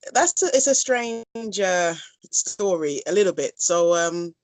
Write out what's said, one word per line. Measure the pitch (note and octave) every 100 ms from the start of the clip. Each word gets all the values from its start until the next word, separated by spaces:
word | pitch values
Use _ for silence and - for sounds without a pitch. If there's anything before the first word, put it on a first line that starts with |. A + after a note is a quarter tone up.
| -
That's | G#3 E4 -
a, | F#4
it's | C4 C4+
a | C4+
strange, | - B3 A#3 A3+ A3+ - A3+ F#3+
uh, | G3 F3+ F3 E3 - _ -
story, | - - - G3+ F3 D#3 C#3+ -
a |
little | F3+ G3+
bit. | E3 C#3+ -
So, | - F3 F3 E3+
um | E3+ E3+ E3+ E3